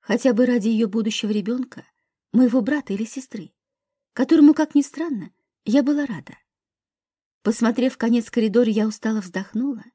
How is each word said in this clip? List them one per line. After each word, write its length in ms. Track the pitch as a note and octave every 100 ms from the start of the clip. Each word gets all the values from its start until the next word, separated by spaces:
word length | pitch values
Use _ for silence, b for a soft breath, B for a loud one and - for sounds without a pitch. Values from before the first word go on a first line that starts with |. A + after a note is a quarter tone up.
Хотя 320 | _ A3+ C4
бы 140 | A3 B3
ради 220 | A#3+ G3+
её 200 | A3 A3+
будущего 420 | G#3+ A3 G#3+ G#3
ребёнка, 540 | G#3+ F#3+ B3 B3+ - - _ _ _ _
моего 280 | A3+ B3+ B3
брата 320 | G#3+ D4 -
или 120 | G3
сестры, 480 | A3 - C4 G#3+ D#3 _ _ _ _ _ _
которому, 420 | - C4+ D#4+ D4
как 200 | D4+ D4+
ни 80 | D4
странно, 480 | C#4 - E4 B3 F#3+ _ _ _
я 180 | - B3
была 240 | C4+ D4 C#4+
рада. 300 | F#3 - - _ _ _ _ _ _ _ _ _ _
Посмотрев 520 | - A3 A3+ A#3 B3+
в 40 | -
конец 320 | A3+ A#3+ A#3
коридора, 400 | - A3 G3+ A#3+
я 160 | G#3+ G#3+
устало 340 | G#3+ A3 A3
вздохнула 640 | F#3 F#3 G3 G#3+ C4+ A#3 -